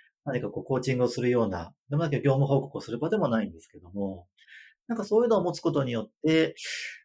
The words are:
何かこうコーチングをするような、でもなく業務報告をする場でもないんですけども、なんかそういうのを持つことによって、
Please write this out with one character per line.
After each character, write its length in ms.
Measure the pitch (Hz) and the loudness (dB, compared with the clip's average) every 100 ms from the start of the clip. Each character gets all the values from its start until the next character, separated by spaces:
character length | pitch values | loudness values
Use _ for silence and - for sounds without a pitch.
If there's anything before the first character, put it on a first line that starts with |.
| _ _ | _ _
何 160 | - 123 | -6 -4
か 80 | - | -4
こ 140 | - | -8
う 20 | |
コ 120 | - 131 | -2 -2
ー 40 | |
チ 140 | 131 | 0
ン 40 | 127 | 2
グ 60 | |
を 40 | 120 | 0
す 120 | 123 | 2
る 80 | 123 | 2
よ 160 | 123 | 2
う 40 | 107 | 2
な、 260 | 87 82 - _ | -2 -8 -14 _
で 60 | 147 | -2
も 80 | |
な 40 | 165 | 0
く 40 | |
業 200 | 139 143 | 2 2
務 140 | 135 139 | 4 4
報 160 | 139 | 2
告 160 | - - | 0 -10
を 20 | |
す 100 | - | -8
る 80 | 113 | -4
場 120 | 160 | -2
で 80 | 208 | 0
も 100 | 147 | 2
な 140 | 113 | 0
い 60 | 101 | -2
ん 40 | |
で 80 | 82 | -6
す 60 | - | -20
け 120 | - | -20
ど 100 | 87 | -14
も、 360 | 98 98 92 90 _ _ - - _ - | -6 -6 -8 -16 _ _ -20 -20 _ -8
な 80 | |
ん 40 | 226 | -6
か 60 | |
そ 160 | 196 214 | 2 2
う 20 | |
い 20 | 240 | 4
う 20 | |
の 80 | 214 | 2
を 60 | |
持 100 | 175 | 0
つ 80 | 165 | -2
こ 100 | 170 | 0
と 120 | 147 | 0
に 80 | 127 | 0
よ 120 | 117 | -2
っ 60 | 110 _ | -6 _
て、 300 | 156 160 160 - - - - - | 2 4 2 -2 -10 -10 -10 -14